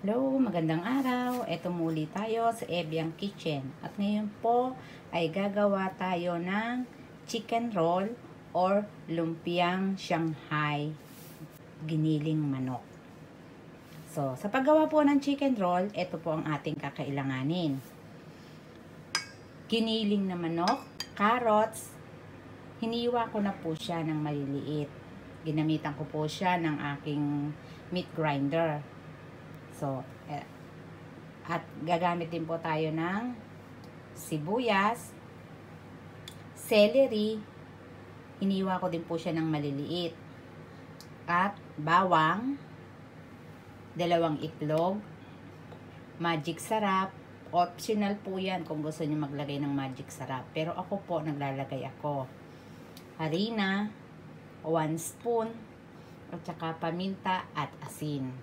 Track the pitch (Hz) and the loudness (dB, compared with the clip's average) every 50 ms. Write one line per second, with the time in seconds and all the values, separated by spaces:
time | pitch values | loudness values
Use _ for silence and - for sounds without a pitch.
0 | - 190 220 254 269 269 262 269 262 214 175 170 160 160 160 160 175 226 254 277 | 2 2 2 4 4 4 6 4 4 4 4 4 4 4 2 2 2 2 2 2
1 | 262 254 247 247 247 247 247 247 233 - 170 170 - 180 175 170 165 165 160 156 | 2 2 2 2 2 0 0 -2 0 -2 -2 -2 -2 -2 0 2 2 2 2 0
2 | 151 151 - 196 214 226 220 226 226 233 226 233 - - 165 175 165 156 160 160 | -2 -2 -2 -4 -2 0 2 4 4 4 2 2 -4 -2 -2 -2 0 0 0 0
3 | 160 165 160 - 202 202 - - - 165 147 139 135 131 - - - 151 - 202 | 0 -2 -2 -4 -6 -6 -6 -4 -2 -2 -2 0 -2 -6 -10 -10 -12 -8 -2 0
4 | 196 202 208 208 214 208 - - - 226 240 240 254 254 262 - - - - - | 2 2 2 2 0 -2 -6 0 4 6 6 6 6 4 0 -6 -12 -14 -16 -16
5 | - - - 170 170 156 160 196 196 202 196 208 208 202 196 190 190 190 - - | -14 -4 0 2 2 2 2 2 0 2 4 4 6 6 6 4 2 -2 -2 -2
6 | 185 185 185 170 175 175 175 170 170 180 196 214 226 233 247 247 254 240 - - | 0 0 0 2 2 0 0 0 0 0 0 0 0 0 -2 -4 -4 -6 -10 -16
7 | - - - - - - - 233 214 - 233 233 233 240 208 180 160 165 175 185 | -16 -18 -18 -18 -10 -6 -6 -6 -2 0 0 2 2 2 2 4 4 6 6 4
8 | 196 220 240 - - - - - - - - 170 180 185 202 202 208 208 - - | 2 0 -2 -8 -12 -18 -18 -18 -18 -2 2 4 4 6 6 4 4 0 -10 -14
9 | - - 165 165 165 165 165 160 - 175 175 175 175 175 180 190 196 196 196 190 | -6 -2 0 0 2 0 0 -2 -2 0 2 4 4 4 4 2 2 2 0 -2
10 | - - 180 160 165 160 156 - - - 151 151 151 147 147 147 147 156 156 - | 0 0 2 2 2 0 0 -4 -4 -2 0 2 2 2 2 0 0 -2 -4 -6
11 | - - - - - - - - 156 - - - - - - - 156 156 160 156 | -12 -16 -16 -16 -16 -16 -14 -16 -16 -16 -16 -18 -18 -18 -14 -8 -4 0 2 4
12 | 156 160 156 147 147 160 156 156 151 143 135 131 127 127 127 117 - - - - | 4 4 4 4 2 2 2 2 2 2 2 0 0 -2 -2 -4 -8 -12 -18 -18
13 | - - - - - - - - - - - - - - - - - - - - | -18 -18 -18 -18 -18 -18 -18 -18 -18 -18 -18 -18 -18 -18 -18 -18 -18 -18 -16 -16
14 | - - - 160 139 131 131 - - 202 208 269 262 294 302 311 311 311 311 302 | -16 -6 -2 0 0 0 0 -2 -2 2 2 4 8 10 10 10 10 8 8 8
15 | 294 277 294 277 277 285 277 277 285 269 254 208 185 175 175 180 185 208 - 160 | 8 8 8 6 6 4 2 4 4 4 4 4 4 4 6 4 4 2 0 -2
16 | 180 180 - 165 - 170 156 160 151 156 151 147 - 160 147 - - 139 - - | -2 -2 -2 -4 0 0 0 2 2 0 0 0 0 -2 -4 -2 -4 -6 -4 -4
17 | 143 139 139 143 135 139 131 131 131 147 170 180 170 147 135 131 - - - - | -4 -2 -2 0 0 0 0 0 2 2 2 2 2 2 0 0 -4 -10 -16 -16
18 | - - - - - - - - - - - - - - - - - - - - | -16 -16 -16 -16 -16 -16 -16 -16 -18 -18 -18 -18 -18 -18 -18 -18 -18 -18 -18 -18
19 | - - - - - - - - - - - - - - 220 226 220 226 220 226 | -16 -6 -6 -6 -6 -6 -16 -18 -18 -18 -18 -18 -4 0 2 2 2 2 2 2
20 | 220 202 208 202 196 190 180 175 170 165 165 170 175 202 254 269 - - - - | 4 4 4 4 2 0 0 0 0 0 2 4 4 4 4 2 -2 -14 -12 -12
21 | - - - - 202 214 233 247 240 220 214 214 220 220 - - - - - - | -12 -10 0 4 6 6 6 6 6 6 8 8 6 4 0 -10 -12 -12 -14 -14
22 | - - - - - - - - - - - - - - - - 226 226 233 240 | -16 -16 -16 -16 -16 -16 -16 -16 -16 -16 -16 -16 -16 -16 -8 -4 -4 -2 0 2
23 | 233 240 240 240 226 220 - 214 202 196 190 - - 165 160 160 - - 170 165 | 2 4 4 4 2 2 2 2 2 2 0 0 -2 -2 -2 -2 -2 -2 -2 0
24 | 160 160 156 151 151 151 147 143 139 135 139 139 - 131 151 151 147 143 - - | 0 2 2 2 0 0 0 0 0 0 -2 -2 -2 -2 0 -2 -2 -2 -6 -14
25 | - - - - - - - - - 160 147 156 151 156 156 147 - 151 143 143 | -14 -14 -14 -14 -14 -14 -16 -6 -4 0 2 4 4 4 4 2 2 -2 -2 -2
26 | 156 - - 151 151 151 - - 196 180 180 170 165 156 151 143 143 143 143 139 | -6 -4 -2 -2 0 0 -2 2 4 4 4 4 4 2 2 0 0 -2 -4 -4
27 | - 151 147 147 147 147 147 143 143 151 151 - - - - - - - 180 180 | -2 -2 0 2 2 2 2 0 0 -2 -4 -8 -12 -16 -16 -16 -8 -4 -2 -2
28 | 170 - - 160 156 151 143 139 139 139 160 165 165 160 147 147 143 - - - | -2 -2 -2 0 2 2 2 2 2 4 4 4 4 4 2 -2 -4 -8 -14 -16
29 | - - - - - - - - - - - - - - - - 151 139 135 127 | -14 -14 -14 -14 -14 -16 -16 -16 -14 -14 -14 -14 -14 -14 -8 -4 -2 -2 -2 -4
30 | 120 - - - - - 147 143 - - - - - - - - - - - - | -6 -8 -14 -14 -10 -8 -8 -8 -8 -10 -14 -16 -16 -16 -16 -16 -16 -14 -14 -14
31 | - - - - - - - - - - 170 165 - - - - 143 165 175 165 | -16 -16 -16 -16 -16 -16 -16 -14 -4 -2 -2 -2 -2 -6 -8 -6 2 2 4 6
32 | 180 175 175 175 165 160 170 165 160 160 165 165 - 165 156 156 160 156 151 160 | 6 4 4 2 0 -2 -2 -2 -2 -2 -2 -2 0 0 2 2 2 2 2 2
33 | 165 175 190 214 240 247 240 220 - - - - - - - - - - - - | 0 0 0 0 -2 -4 -6 -8 -12 -14 -16 -16 -16 -16 -16 -16 -16 -16 -16 -16
34 | - - - - - - 165 151 147 165 208 254 254 226 202 180 - 214 240 - | -16 -16 -14 -12 -6 -4 -2 -2 0 0 0 2 4 4 6 6 6 4 2 0
35 | - - - - - - - - - - - - - - - - - - - - | -6 -12 -14 -16 -16 -16 -16 -16 -16 -16 -16 -16 -16 -16 -16 -16 -16 -16 -16 -16
36 | - - - - - - - - - - - - - - 226 208 208 214 233 269 | -16 -16 -16 -14 -14 -14 -14 -14 -16 -16 -14 -12 0 6 8 10 10 10 10 6
37 | 269 247 226 214 208 214 220 214 208 - - - - - - - - - - - | 6 6 6 2 2 2 0 -2 -6 -10 -16 -16 -18 -18 -18 -18 -18 -16 -16 -16
38 | - - - - - - - - 196 196 196 190 190 190 185 185 185 180 170 165 | -16 -18 -18 -18 -18 -18 -6 0 0 2 2 2 2 2 2 2 2 0 0 -2
39 | 165 - 170 165 - 180 160 165 160 160 156 147 147 143 139 139 147 135 165 180 | -2 -2 -4 -2 0 0 0 2 2 2 2 2 0 0 0 -2 -2 -2 -2 -2
40 | 175 165 160 - - - - - - - - - - - - - - - - - | -2 -2 -4 -8 -14 -16 -16 -16 -16 -16 -16 -16 -16 -16 -16 -16 -16 -16 -16 -16
41 | - - - - - 165 175 175 190 202 - - - - - - 151 160 165 180 | -16 -16 -16 -10 -2 2 4 4 4 4 0 -4 -14 -12 -8 -4 2 6 6 8
42 | 190 185 175 160 156 160 175 202 247 269 285 - - - - - - - - - | 8 8 8 8 8 6 4 2 0 0 -2 -2 -6 -14 -16 -16 -16 -18 -18 -18
43 | - - - - - - - - - - - - - - - - - - - 160 | -18 -16 -16 -16 -16 -16 -16 -16 -16 -16 -16 -16 -18 -18 -16 -16 -16 -12 -4 -2
44 | 175 170 170 165 170 160 151 135 147 156 - - 156 147 156 160 170 185 196 214 | 2 4 6 6 6 4 2 0 -2 -6 -4 -4 0 2 4 4 4 2 2 0
45 | - - - - - - - - - - - - - - - - - - - - | -4 -10 -16 -16 -16 -16 -16 -16 -16 -16 -16 -16 -16 -16 -16 -16 -16 -16 -16 -16
46 | - - - - 165 170 165 156 143 170 160 - - - 220 220 208 196 185 185 | -16 -16 -8 -2 0 0 0 0 0 -2 -4 -4 -2 0 2 4 4 4 4 4
47 | 190 190 - - - - - - - - - 175 175 - - - - - 220 208 | 2 2 -2 -12 -16 -16 -18 -16 -12 2 4 4 4 4 0 -8 -2 0 2 4
48 | 202 202 208 208 - 196 190 190 190 190 185 180 160 - 160 151 147 156 156 - | 4 2 0 -2 -2 -4 -2 -2 0 0 0 -2 -2 -2 -2 -2 -2 -2 -2 -2
49 | 160 147 151 151 151 139 147 139 143 139 143 139 143 143 139 139 135 131 131 - | 0 0 2 0 0 -2 -2 -4 -4 -2 -2 -2 0 0 0 0 -2 -2 -6 -8
50 | 143 - - - 131 127 131 127 - - - 156 156 170 170 180 180 - 202 196 | -10 -12 -10 -10 -6 -6 -4 -6 -6 -4 -2 -2 -2 0 -2 -4 -2 -2 -4 -4
51 | - - 175 156 156 156 143 143 139 135 135 135 135 - 143 131 127 135 - - | -2 0 -2 0 0 0 -2 0 -2 -2 0 -2 -2 -4 -4 -6 -6 -8 -8 -4
52 | - 147 143 135 131 - - - - - - - - - - - - - - - | -4 -2 -2 -2 -4 -6 -10 -16 -16 -18 -18 -18 -16 -16 -16 -16 -16 -16 -16 -16
53 | - - - - 160 156 156 180 208 226 233 214 196 190 196 202 208 214 - - | -18 -16 -6 -4 -2 0 2 2 0 0 2 2 2 2 2 2 0 -2 -6 -10
54 | - - - - - - - - - - - - - 156 165 165 156 151 160 160 | -16 -18 -18 -18 -16 -16 -16 -16 -18 -18 -16 -8 0 2 2 4 4 2 0 0
55 | - - - - - 233 233 226 220 226 226 - - - - - - - - - | -2 -6 -10 -4 -2 2 2 2 2 0 -4 -10 -14 -16 -18 -18 -18 -18 -18 -18
56 | - - - - - - - 165 - - 165 - 165 160 160 160 - 165 165 175 | -18 -18 -18 -18 -12 -10 -10 -8 -8 -8 -6 -4 -4 -4 -2 -2 -2 -2 0 0
57 | 190 196 190 - - 190 185 185 - - - 156 147 - - - 151 135 - - | -2 -2 -4 -2 0 0 0 0 -2 -6 -4 -4 -4 -4 -6 -12 -12 -12 -8 -6
58 | 151 151 147 139 131 127 127 127 | -4 -2 -2 -2 -2 -4 -6 -8